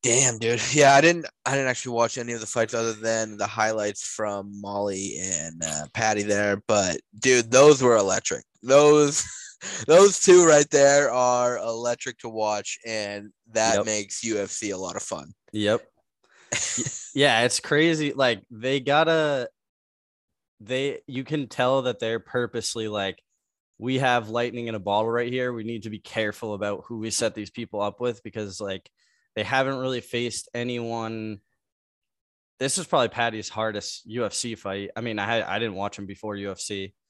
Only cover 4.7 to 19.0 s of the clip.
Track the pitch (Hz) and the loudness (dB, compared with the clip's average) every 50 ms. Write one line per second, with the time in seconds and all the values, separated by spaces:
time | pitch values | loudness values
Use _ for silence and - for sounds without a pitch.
4.7 | 101 101 101 104 98 95 98 98 - - 90 98 92 - 78 82 80 82 82 82 | -4 -4 -4 -4 -4 -6 -8 -8 -8 -8 -8 -6 -6 -6 -6 -10 -12 -10 -8 -8
5.7 | - - 76 73 _ - 117 110 107 104 101 104 101 101 104 104 101 101 _ - | -8 -8 -10 -10 _ -2 0 0 0 0 0 -2 0 0 0 0 -2 -4 _ 0
6.7 | 110 104 95 92 85 - _ _ - 107 - 131 127 123 117 113 117 127 143 151 | 0 2 2 0 -2 -6 _ _ -14 -2 2 4 4 4 4 4 6 8 10 10
7.7 | 147 131 131 123 117 110 101 95 95 98 - - - 69 - _ _ _ - 123 | 10 8 6 4 6 6 4 2 0 -2 -2 -4 -6 -6 -10 _ _ _ 0 4
8.7 | 135 143 147 147 151 151 147 143 147 - - - - - - - - _ - - | 6 8 8 8 6 6 4 2 0 -4 -6 -6 -12 -16 -16 -18 -20 _ -14 -12
9.7 | - - 117 123 156 175 202 202 190 - - - 180 180 175 165 151 147 143 - | -12 -10 2 6 8 8 8 8 6 4 6 8 8 10 10 8 6 6 6 4
10.7 | - 147 139 139 143 143 143 127 117 127 127 123 123 123 123 123 123 110 95 117 | 4 6 6 8 6 6 4 2 2 2 2 2 2 2 2 0 -2 -2 -4 -6
11.7 | 113 113 120 120 120 - - 131 120 _ - 120 110 110 107 107 104 101 101 - | -6 -4 -4 -4 -4 -4 -6 -12 -12 _ -12 -10 -6 -4 -4 -2 -2 -4 -6 -8
12.7 | - - _ 117 110 110 104 101 104 104 104 107 _ _ _ 117 113 113 110 113 | -12 -12 _ -8 -6 -6 -6 -6 -8 -10 -12 -16 _ _ _ _ -2 0 2 2
13.7 | 113 101 104 110 107 107 101 98 - - - 113 110 101 101 95 - - - 104 | 2 0 0 -2 -4 -4 -6 -6 -10 -8 -6 -4 -2 -2 -4 -4 -6 -8 -6 -6
14.7 | 98 92 95 90 87 95 - - - 87 71 - - _ _ _ - 107 104 101 | -6 -6 -8 -8 -8 -10 -8 -8 -8 -10 -10 -14 -20 _ _ _ -6 -2 0 0
15.7 | 110 120 - _ _ _ _ _ _ _ _ _ _ _ _ _ - - - - | 0 0 -2 _ _ _ _ _ _ _ _ _ _ _ _ _ -6 -6 -4 -4
16.7 | - - 120 - - - - - - 131 139 143 117 113 120 123 - - - - | -6 -6 -8 -8 -10 -12 -16 -8 0 2 2 4 4 4 2 2 0 -2 -4 -2
17.7 | 151 147 156 170 165 156 151 143 135 131 135 123 117 98 _ _ 117 107 113 131 | 0 2 2 2 2 0 -2 -4 0 0 2 0 0 -2 _ _ -18 -8 -4 -4
18.7 | 135 139 127 139 143 151 | -4 -2 0 0 2 2